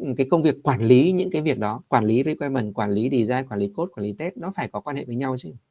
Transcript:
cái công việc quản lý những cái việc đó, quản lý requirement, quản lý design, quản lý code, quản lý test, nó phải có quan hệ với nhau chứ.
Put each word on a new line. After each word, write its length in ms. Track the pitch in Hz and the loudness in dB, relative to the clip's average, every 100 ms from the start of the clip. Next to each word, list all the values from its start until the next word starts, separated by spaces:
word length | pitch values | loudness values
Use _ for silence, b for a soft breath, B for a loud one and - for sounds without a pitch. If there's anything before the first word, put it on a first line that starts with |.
| 135 127 | -6 -2
cái 100 | 135 | 0
công 120 | 170 | 2
việc 200 | 156 - | 2 2
quản 200 | - 120 | 0 2
lý 300 | 113 127 156 | 6 6 6
những 180 | 185 185 | 2 0
cái 120 | 156 | -2
việc 160 | 156 113 | -2 0
đó, 240 | 104 113 - | -2 -4 0
quản 160 | 127 | 2
lý 180 | 107 117 | 4 2
requirement, 520 | 147 151 143 135 107 | 2 -2 -2 -2 -4
quản 160 | 101 104 | -2 -2
lý 200 | 101 120 | 0 0
design, 380 | 131 110 127 135 | 0 0 0 -4
quản 120 | 104 | -4
lý 120 | 101 101 | -4 -4
code, 140 | 180 | -8
quản 120 | - 104 | -6 -8
lý 60 | |
test, 240 | 104 165 196 | -6 -8 -8
nó 160 | 170 196 | -10 -8
phải 120 | 120 | -8
có 120 | 107 | -8
quan 160 | 123 143 | -8 -8
hệ 80 | |
với 120 | 135 120 | -6 -6
nhau 200 | 135 127 | -4 -6
chứ. 140 | 82 120 _ | -8 -18 _